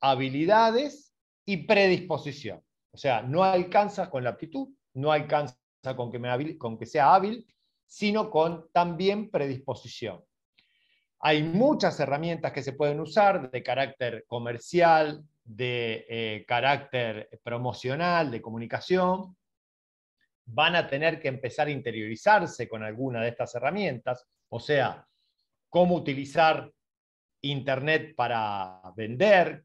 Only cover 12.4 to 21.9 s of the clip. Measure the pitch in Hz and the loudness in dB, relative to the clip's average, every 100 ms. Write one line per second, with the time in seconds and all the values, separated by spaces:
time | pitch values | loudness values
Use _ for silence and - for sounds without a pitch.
12.4 | 151 143 131 131 147 147 151 220 202 185 | -6 -6 -6 -2 -2 -2 -2 4 4 4
13.4 | 131 127 - 127 135 - 123 117 - 120 | -2 -8 -4 -2 -2 -4 -6 -6 -8 -6
14.4 | 117 117 - 170 170 160 156 151 - _ | -6 -8 -2 4 6 6 4 -4 -14 _
15.4 | - 107 127 123 117 110 - 117 113 107 | -16 -6 -4 -2 -2 -4 -8 -6 -6 -6
16.4 | - 120 127 139 135 127 117 107 - 113 | -2 2 2 0 -2 -4 -2 -6 -12 -16
17.4 | - 117 123 - 123 139 175 175 156 113 | -8 -6 -6 -6 -6 -2 0 2 0 -4
18.4 | 113 113 117 131 - 180 180 185 196 - | -8 -10 -6 -6 0 2 2 0 -6 -18
19.4 | _ _ _ _ _ _ _ _ _ _ | _ _ _ _ _ _ _ _ _ _
20.4 | - 113 156 170 156 139 160 160 143 131 | -6 0 2 2 0 0 0 -2 -4 -6
21.4 | 127 - 151 139 120 | -6 -2 -2 -2 -6